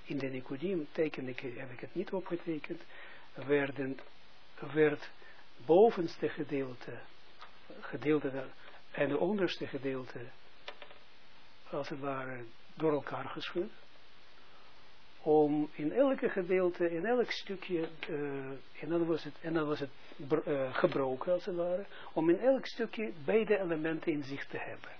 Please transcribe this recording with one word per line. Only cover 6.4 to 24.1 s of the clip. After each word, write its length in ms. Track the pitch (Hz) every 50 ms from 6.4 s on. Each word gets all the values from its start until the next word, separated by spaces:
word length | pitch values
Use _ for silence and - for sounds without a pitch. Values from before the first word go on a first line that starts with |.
| 151 127 151 139 135 127 123 117 - - 120 117 - - - - - - - - - - - - - - - -
gedeelte 520 | - - - 135 113 147 156 147 139 139
daar, 220 | 131 135 131 - - - - - - - - -
en 180 | - - 147 139
de 80 | 143 143
onderste 500 | - 175 214 202 185 165 - - 156 127
gedeelte, 520 | - 139 127 135 131 131 127 123 - 131 120 - - - - - - - - - - - - - - - - - - - - - - - - - - - - -
als 200 | - 156 139 -
het 100 | 165 139
ware, 440 | 139 139 135 135 131 131 131 123 120 113 - - - - -
door 160 | - 156 156
elkaar 340 | 147 143 - - - 131 131
geschud, 460 | - - 165 - - - 175 180 220 - - - - - - - - - - - - - - - - - - - - - - - - - - - - - -
om 480 | - 160 151 151 151 147 147 151 151 151
in 200 | - - 151 151
elke 380 | - 220 277 269 - - - 208
gedeelte, 640 | - 202 185 170 190 185 185 175 175 - 180 170
in 140 | 170 165 170
elk 260 | 220 247 247 220 -
stukje, 580 | - - - - 196 180 - - 180 160 160 160 - -
eh, 840 | - - 170 143 147 143 139 139 135 135 135 131 - - - -
en 80 | - 147
dan 160 | 165 170 170
was 180 | 160 165 151 -
het, 100 | 151 - -
en 120 | - 165 160
dan 140 | 165 156 147
was 120 | 151 143
het 100 | 143 131 - - - - - - 160 131
br-, 220 | 156 156 - -
eh, 240 | 147 139 135 127 127
gebroken, 580 | - - 175 - 147 135 135 131 127 - 190 180
als 120 | 175 -
het 100 | - 180
ware, 300 | 170 170 175 180 180 202 - - - - - -
om 160 | 170 156 165
in 100 | 170 196
elk 260 | 214 254 269 247 -
stukje 460 | - - - 233 214 - - 220 220 214 165 139
beide 340 | - 190 226 220 185 214 196
elementen 520 | 196 170 170 156 156 160 160 160 - 175